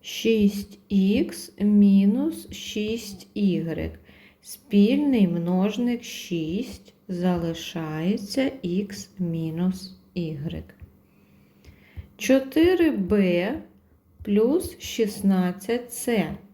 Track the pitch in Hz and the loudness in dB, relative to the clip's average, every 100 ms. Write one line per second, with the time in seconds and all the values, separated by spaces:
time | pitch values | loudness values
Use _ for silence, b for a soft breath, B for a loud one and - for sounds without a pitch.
0 | - - 226 226 202 202 196 - _ 202 | -14 -4 2 4 4 2 -10 -16 _ 2
1 | 190 226 339 - - - 208 208 202 196 | 2 2 0 -4 -16 -2 2 6 8 8
2 | 202 240 302 330 - - - 220 214 226 | 6 2 0 -4 -12 -14 -10 -6 -4 -6
3 | 208 190 - - 196 170 165 156 - - | -8 -16 -12 0 2 2 -2 -4 -6 -10
4 | b b b b - - _ 202 208 277 | b b b b -20 -20 _ 4 6 6
5 | 294 254 185 170 170 185 196 208 240 240 | 2 4 4 2 0 2 0 0 -2 -2
6 | - - - 175 156 185 262 190 - _ | -6 -14 -6 -4 -4 -4 -6 -12 -20 _
7 | - 180 180 175 165 165 - 175 156 156 | -10 -2 0 0 -2 -6 -8 -8 -8 -4
8 | 170 220 - 269 262 - 175 180 202 - | -2 -2 -4 -2 -2 -4 -4 -4 -4 -10
9 | - - 180 165 160 160 180 185 - - | -16 -8 -4 -4 -4 -2 -2 -2 -10 -20
10 | _ - 165 151 151 160 - - - _ | _ -8 -8 -6 -8 -10 -14 -20 -20 _
11 | _ b b b b b b b b b | _ b b b b b b b b b
12 | b - - 269 269 - 339 370 330 220 | b -10 2 2 2 2 2 4 2 0
13 | 180 202 190 175 190 311 - _ _ _ | 0 2 2 2 -2 -6 -10 _ _ _
14 | _ _ - 202 226 320 - - - - | _ _ 0 2 4 2 -2 -14 -12 -2
15 | 214 - 196 190 180 180 - 240 247 - | -2 0 0 2 0 -2 -4 -4 -4 -8
16 | - 226 156 156 - | -2 0 -2 -6 -16